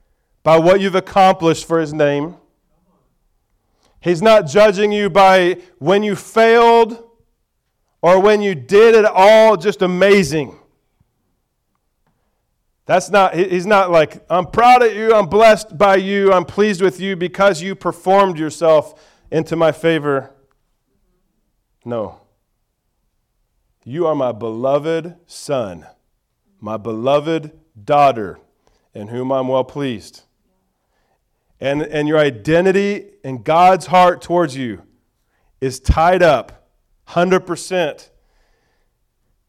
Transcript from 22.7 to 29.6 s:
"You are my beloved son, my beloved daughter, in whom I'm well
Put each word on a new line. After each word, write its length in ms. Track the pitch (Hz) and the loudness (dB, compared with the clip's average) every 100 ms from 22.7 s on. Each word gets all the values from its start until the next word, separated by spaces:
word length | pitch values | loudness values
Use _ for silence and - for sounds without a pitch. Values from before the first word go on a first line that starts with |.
| _ _ _ _ _ _ _ _ _ _ _ | _ _ _ _ _ _ _ _ _ _ _
"You 240 | - 143 165 | -14 -6 -4
are 80 | 151 | -4
my 160 | 127 | -4
beloved 880 | 107 113 113 131 143 151 165 165 165 _ | -6 -10 -8 -4 -2 -2 -6 -8 -18 _
son, 580 | - - 139 107 85 73 _ _ _ _ _ _ _ | -18 -8 -8 -8 -12 -20 _ _ _ _ _ _ _
my 180 | 107 110 | -12 -10
beloved 760 | 107 110 123 143 147 160 151 _ _ _ | -10 -6 -2 -2 -2 -6 -8 _ _ _
daughter, 560 | 101 147 143 117 98 76 _ _ _ _ _ - | -2 2 2 0 -6 -14 _ _ _ _ _ -18
in 140 | 104 | -14
whom 220 | 120 127 | -10 -6
I'm 180 | 135 131 | -6 -4
well 160 | 131 | -4